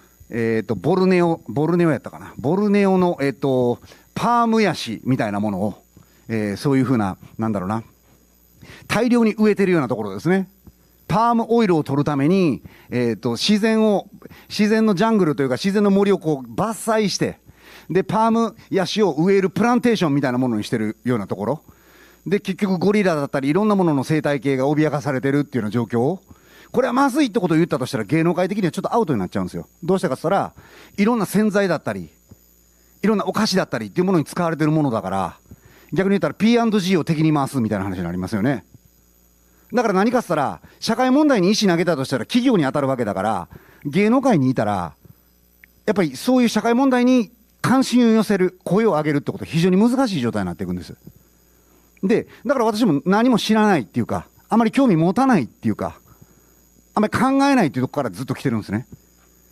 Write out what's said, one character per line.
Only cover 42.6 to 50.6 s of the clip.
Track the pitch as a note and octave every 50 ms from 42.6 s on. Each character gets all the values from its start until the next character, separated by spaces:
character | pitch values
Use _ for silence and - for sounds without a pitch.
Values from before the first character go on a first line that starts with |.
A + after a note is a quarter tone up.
| C#3
当 | B2
た | - D3
る | C3+
わ | C3 C3+
け | A#2 A#2+
だ | G#2 F2+
か | F#2+
ら、 | F#2+ A2 G#2+ F2+ E2 - - - - - - - -
芸 | D3 C3+ F#3+ G#3 A3
能 | A#3+ C#4
界 | B3 C4+ G#3+ D3
に | B2+ C3
い | A#2+
た | C3+ A2
ら、 | G#2 G#2 F#2 F2 D2+ - _ - - - _ _ _ _ _ _ _ _ _ - _ _ _ _
や | G#3
っ | G3+
ぱ | G#3
り | F3 D3 B2+
そ | - - B3 B3+
う | B3+
い | A#3+
う | A3
社 | - G#3+ -
会 | A#3 A#3
問 | A#3+ C#4 C4+
題 | B3+ B3 B3
に | B3+ B3+ B3 G3+ - - _ _ _ _ _
関 | - F3+ B3 C4+ B3+
心 | - A#3 B3 A#3+
を | A3+
寄 | A3 A3 F#3+
せ | - G3+
る、 | F#3 F#3 F3 - - _
声 | - F3 G#3+ A#3
を | G#3
上 | D#3+ D3+ D3+
げ | D3+ C#3+
る | C#3+
っ |
て | - -
こ | G2
と | F#2+ F#2+
は |
非 | E2+ A2 E3
常 | E3+ F#3+
に | F#3
難 | F#3+ A3 A#3+ C4 B3+ C4+ A3
し | G3
い | C#3+
状 | A#2+ A2+
態 | G#2+ G#2+
に | F#2+
な | F2+ E2+
っ |
て | -